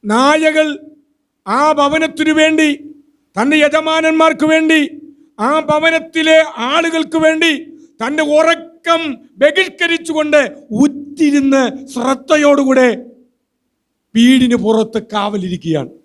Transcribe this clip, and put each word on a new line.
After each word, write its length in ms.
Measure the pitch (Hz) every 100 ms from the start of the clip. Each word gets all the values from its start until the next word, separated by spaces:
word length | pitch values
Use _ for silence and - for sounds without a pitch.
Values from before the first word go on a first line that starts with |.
| 214
നായകൾ 540 | 220 269 311 311 311 311 285 - _ _ _ _ _ - 233
ആ 20 | 302 294
ഭവനത്തിനു 540 | 285 311 320 311 311 311
വേണ്ടി, 280 | 311 311 311 285 - - _ _ _ -
തൻ്റെ 180 | 247 302
യജമാനന്മാർക്ക് 840 | 294 311 311 320 320 320 320 320 311
വേണ്ടി, 280 | 320 311 320 285 - - - _ - 220
ആ 40 | 311 302
ഭവനത്തിലെ 640 | 302 320 330 320 320 320 320 311 - 233
ആളുകൾക്ക് 480 | 302 330 330 320 320 311
വേണ്ടി 260 | 320 330 285 - - - _
തൻ്റെ 220 | 226 302 302 302
ഉറക്കം 640 | 320 330 - - 339 330 320 254 _ -
ബഹിഷ്കരിച്ചുകൊണ്ട് 1000 | 277 330 370 - 339 330 330 311 302 294 285 - - 214
ഉറ്റിരുന്ന് 800 | 285 - - - 302 285 269 269 254 - -
ശ്രദ്ധയോടുകൂടെ 920 | 247 240 269 - 311 285 285 269 262 247 220 - - _ _ _ _ _ _ _ _ _ 220
വീടിന് 420 | 240 262 247 233
പുറത്ത് 360 | 196 220 220 220 220
കാവലിരിക്കുകയാണ്. 800 | 208 202 202 185 175 165 151 131 -